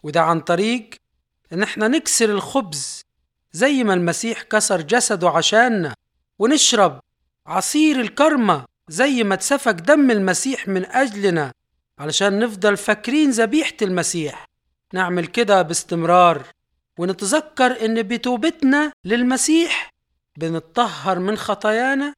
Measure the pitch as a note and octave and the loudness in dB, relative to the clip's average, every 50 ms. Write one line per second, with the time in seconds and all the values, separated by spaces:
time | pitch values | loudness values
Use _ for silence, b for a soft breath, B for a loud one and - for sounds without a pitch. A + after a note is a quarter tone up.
0 | - D3+ C#3+ E3+ D#3+ D#3+ E3+ E3 - - F3 E3+ G3+ A3 A#3+ B3+ A3 - - - | -12 -2 0 0 2 2 2 0 0 0 0 0 2 0 -2 -4 -6 -12 -20 -20
1 | _ _ _ _ _ _ _ _ _ _ E3+ F3 G#3 - - - G#3+ A3+ C4 D#4+ | _ _ _ _ _ _ _ _ _ _ -4 -4 -4 -4 -2 -2 0 0 0 0
2 | D#4+ - - - A#3 G#3+ G#3 G3 F#3 - - C4+ A#3+ F3+ D3+ C#3+ C3+ - - - | 0 -2 0 0 0 0 0 -2 -4 -2 -4 -4 -4 -4 -10 -10 -10 -10 -14 -16
3 | - _ _ _ _ _ _ _ _ _ - D#3+ A3+ C#4 D4 C4 B3 G#3 F#3+ F3+ | -20 _ _ _ _ _ _ _ _ _ -4 0 0 2 2 2 2 2 0 0
4 | F3 E3+ E3 - - A3+ A3+ - - _ - G#3+ G#3 - G3+ F3 D#3+ D3 A3 B3 | 0 -2 -4 -4 -4 -6 -6 -8 -8 _ 0 0 0 0 -2 -2 -2 0 0 0
5 | A#3 - A3 F#3 F3 F3 D3 E3 D#3+ - G#3 A3 A#3+ B3+ A3+ G3+ E3+ C#3+ A#2 _ | 0 0 -2 0 0 2 2 2 0 2 4 4 4 4 2 0 -2 -4 -8 _
6 | _ _ _ _ _ _ _ _ G3 A#3 D4+ D4+ - - B3 A3 G3 E3+ C#3 C3 | _ _ _ _ _ _ _ _ 0 2 2 4 2 2 4 4 2 2 2 -4
7 | _ _ _ _ _ _ _ _ _ - D#3+ F#3 F#3 - - D4 D#4 D#4 D4 C4 | _ _ _ _ _ _ _ _ _ -6 -4 -4 -4 -2 0 2 4 4 2 2
8 | A#3+ G3+ - - C#4+ D#4+ D#4 C#4 A3+ G3+ E3+ C#3+ B2+ _ _ _ _ - D#3 E3+ | -2 -4 0 2 2 4 4 2 2 2 0 0 -2 _ _ _ _ -14 -2 0
9 | B3+ C#4+ C#4 B3 A3+ G3+ G3 F#3 - - C#4 C#4 - A#3+ G#3 E3+ E3 F3+ D4 D4+ | 0 2 2 0 0 0 0 -2 0 -2 -2 0 0 -2 -2 -2 2 2 4 4
10 | C#4+ C4 A#3 G#3 F#3+ F#3+ F3+ - - C4+ C4+ A#3+ - - F#3+ F#3 F#3 - - B3+ | 6 4 4 2 2 0 0 0 -2 -4 -6 -6 -6 -4 -4 -4 -4 -2 0 0
11 | C4+ C4 G3+ G3+ G3 G3 F3 D#3+ D3 C3 B2+ _ _ _ _ _ _ _ _ _ | 0 0 -2 -2 0 0 0 0 -2 -4 -8 _ _ _ _ _ _ _ _ _
12 | C#3+ D3+ D3+ - G3 G3+ G3 G3+ A3+ A#3+ G#3+ F#3+ G3 G#3 G3+ G3 - - G#3 G#3 | -10 -6 -2 0 0 0 2 0 -2 -2 -4 0 0 0 0 0 0 -2 -2 -2
13 | - - B3 D4+ D#4 C#4 B3+ G#3+ A3+ A3 A#3 D#4 E4 - - - A3 F#3+ F#3 F3+ | -2 -2 0 2 2 2 2 2 0 0 0 -2 -2 -2 -4 -4 -4 -2 -2 -2
14 | D#3+ - - F3 D#3 C#3+ - - - _ _ _ _ _ _ _ _ _ - F#3 | -2 -4 -4 -4 -6 -6 -8 -12 -20 _ _ _ _ _ _ _ _ _ -4 -4
15 | F#3 F3 F3+ F3 E3+ E3 - A#3 A#3+ G3+ G#3 F#3+ F3 D#3 E3+ - - - F3 E3+ | -2 -2 -2 -4 -4 -4 -2 -2 2 4 4 2 4 2 -4 -6 -6 -4 -4 -2
16 | E3 E3 F3 F3+ F#3 F3 E3 D3 C3 - - _ _ _ _ _ _ _ _ - | 2 4 6 6 6 6 4 0 -6 -14 -20 _ _ _ _ _ _ _ _ -8
17 | E3+ F#3 F#3+ F#3+ G#3 F#3+ B3 D#4 D4+ - _ - B3+ B3 B3+ A#3+ A3+ A3 A3+ A3+ | -6 -6 -4 -4 -4 -2 -2 -2 -2 -4 _ 0 0 0 2 0 -2 -2 0 -2
18 | A3+ F#3+ A#3+ A#3 - B3 B3 A#3 G#3+ E4 E4 - - C4 C4+ D4 D4+ D4+ - _ | -2 -2 -4 -4 -2 -2 -4 0 -2 -2 -2 0 2 2 2 2 0 -2 -6 _
19 | _ F3+ G#3+ A#3+ B3 B3 C4 B3 - - D#4 E4 E4+ D#4+ - - - - _ _ | _ -2 -2 0 0 0 0 0 0 2 2 2 2 0 -2 -6 -8 -10 _ _
20 | _ _ _ _ _ _ _ D3 D#3+ E3 E3 D#3+ D#3+ _ _ - A#3+ G#3+ D#3+ D3 | _ _ _ _ _ _ _ -8 -6 -6 -6 -6 -8 _ _ -2 -2 -2 -4 -6
21 | C#3 F#3 F#3+ F3 F3+ G3 G#3+ G#3+ - - G3+ G3+ - G#3+ G#3+ A3+ B3 C4 C#4 C4+ | -4 -4 -2 -2 -2 -4 -4 -6 -4 -6 -6 -2 -2 -2 0 0 0 -2 -2 -2
22 | C#4+ D4 C#4+ | -4 -6 -8